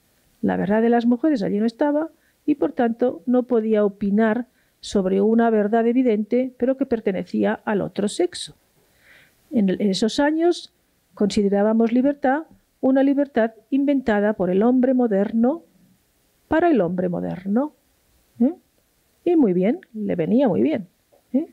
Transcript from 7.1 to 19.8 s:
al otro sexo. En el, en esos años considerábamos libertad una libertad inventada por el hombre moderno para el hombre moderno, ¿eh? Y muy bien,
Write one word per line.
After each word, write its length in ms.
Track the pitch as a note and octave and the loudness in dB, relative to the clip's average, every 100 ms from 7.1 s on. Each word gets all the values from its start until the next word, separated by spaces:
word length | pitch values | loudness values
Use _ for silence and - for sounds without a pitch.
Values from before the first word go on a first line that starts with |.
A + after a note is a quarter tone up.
| F#3 F3+ G#3+ G3+ A3 - | -6 -4 -2 -2 -2 -4
al 160 | G#3 | -4
otro 260 | D#3 - G#3 | -4 -4 -6
sexo. 480 | - F4 - - - _ _ _ _ _ - _ _ - | -2 -4 -6 -16 -20 _ _ _ _ _ -20 _ _ -6
En 180 | C4 G3 | -2 0
el, 140 | F3+ | 0
en 80 | G#3 | -2
esos 280 | F#3+ A3 - | -2 -2 0
años 540 | C#4+ D#4+ E4+ E4 - _ _ _ _ | -2 0 0 -2 -6 _ _ _ _
considerábamos 800 | - G3+ G#3+ G3+ G3+ G#3+ A3+ A3+ | -4 -2 0 2 2 2 2 2
libertad 520 | A#3+ C4+ C#4+ C4 C#4+ D#4+ _ _ _ | 2 0 0 0 -2 -4 _ _ _
una 200 | C4 C4+ | 0 2
libertad 480 | C#4 C#4 C#4+ A#3+ A3+ - - | 2 2 0 0 -2 -4 -4
inventada 640 | C4+ C#4+ C#4 B3+ G#3 G#3 | -2 0 0 0 0 0
por 160 | G#3+ F3+ | 0 0
el 140 | F#3 | 2
hombre 320 | A#3 B3+ B3+ | 2 2 2
moderno 680 | B3+ A#3+ G3 G#3 A3+ A#3 E4+ - _ _ _ _ _ _ _ - | 2 2 0 0 0 0 -2 -8 _ _ _ _ _ _ _ -4
para 220 | D#4 F4 | 0 2
el 100 | C4 | 2
hombre 300 | E3+ F3+ F#3 | 0 -2 -4
moderno, 640 | F3 F3+ F3 F#3+ G#3+ D4 - _ _ _ _ _ - | -4 -6 -8 -4 -2 -2 -8 _ _ _ _ _ -2
¿eh? 140 | B3 F4+ _ _ _ _ _ _ | -2 -2 _ _ _ _ _ _
Y 140 | - E4+ | 0 2
muy 160 | A#3 | 4
bien, 280 | F3+ F#3 E4+ | 2 0 -2